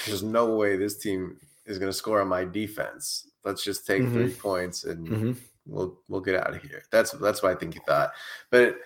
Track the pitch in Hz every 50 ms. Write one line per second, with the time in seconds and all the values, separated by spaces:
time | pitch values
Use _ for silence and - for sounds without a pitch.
0 | - 107 107 92 101 110 110 117 120 113 110 110 104 101 98 92 98 104 101 -
1 | - 104 95 92 92 87 - - - - _ _ _ 110 104 92 98 98 95 -
2 | - 110 107 104 98 95 92 90 92 90 87 104 107 98 - - 67 50 - -
3 | - - - - - _ _ _ - 98 98 - - 104 95 - - - 98 98
4 | 127 120 120 117 120 123 - - - 101 95 90 90 90 87 - - - 85 82
5 | 82 80 110 107 110 120 123 123 - - _ _ _ - 104 - 92 180 - -
6 | _ - 95 95 92 98 92 - - - - - - 73 73 - - - - 113
7 | 107 - - - - 104 107 - - 92 90 - 85 82 78 - - - 73 73
8 | 69 - - - - - - - - - 120 123 120 117 - - -